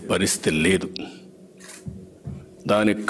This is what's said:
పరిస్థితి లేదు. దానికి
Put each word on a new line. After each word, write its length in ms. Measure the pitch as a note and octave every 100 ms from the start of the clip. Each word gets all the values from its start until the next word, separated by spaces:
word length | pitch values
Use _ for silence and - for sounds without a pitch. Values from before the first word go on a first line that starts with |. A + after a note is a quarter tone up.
| -
పరిస్థితి 420 | E2+ F#2+ - - D#2
లేదు. 240 | E2 F#2+ - - - - - - - - - - - - - - - - - - -
దానికి 320 | G#2 G#2+ G2+ -